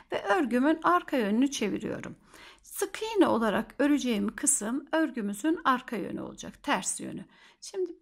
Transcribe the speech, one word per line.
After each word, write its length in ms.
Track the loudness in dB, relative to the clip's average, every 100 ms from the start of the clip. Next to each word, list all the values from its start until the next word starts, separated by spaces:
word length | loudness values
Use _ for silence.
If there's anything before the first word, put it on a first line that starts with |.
| -8
ve 100 | -6
örgümün 580 | 2 2 4 2 4 4
arka 340 | 4 2 2 0
yönünü 340 | 2 2 2
çeviriyorum. 680 | 2 -2 -2 -4 -8 -10 -14 _ -20 -20 -20
Sık 380 | -14 -6 -6 -4
iğne 260 | -4 4 4
olarak 460 | 4 2 0 -2 0
öreceğim 580 | 2 2 2 0 -2 -2
kısım 500 | 0 0 -2 -6 -2
örgümüzün 680 | 0 0 -2 -6 -2 -2 0
arka 320 | 2 0 -2 -6
yönü 240 | -6 -8
olacak, 420 | -10 -12 -16 -10
ters 380 | -2 -2 -2 -6
yönü. 240 | -8 -10 -14 -20 -20 _
Şimdi 360 | -12 -6 -6 -8